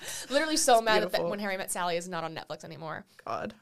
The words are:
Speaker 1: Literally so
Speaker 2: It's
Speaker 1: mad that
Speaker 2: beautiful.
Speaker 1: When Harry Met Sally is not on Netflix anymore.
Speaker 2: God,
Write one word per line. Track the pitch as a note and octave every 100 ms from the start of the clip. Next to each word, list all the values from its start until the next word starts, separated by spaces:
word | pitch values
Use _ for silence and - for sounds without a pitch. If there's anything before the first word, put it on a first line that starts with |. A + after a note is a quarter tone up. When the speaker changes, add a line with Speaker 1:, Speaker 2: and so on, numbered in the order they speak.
| - - -
Speaker 1:
Literally | C#4 D#4 D#4
so | C4+ A#3
Speaker 2:
It's | A3+
Speaker 1:
mad | G#3+
that | G#3+
Speaker 2:
beautiful. | - E3+
Speaker 1:
When | G3+
Harry | G#3 F#3+
Met | -
Sally | G3 F3 E3+
is | F3+
not | E3+
on | D#3+
Netflix | D#3 - D3+
anymore. | E3+ D3 D#3 F#3 - _ -
Speaker 2:
God, | A2+ G#3+ -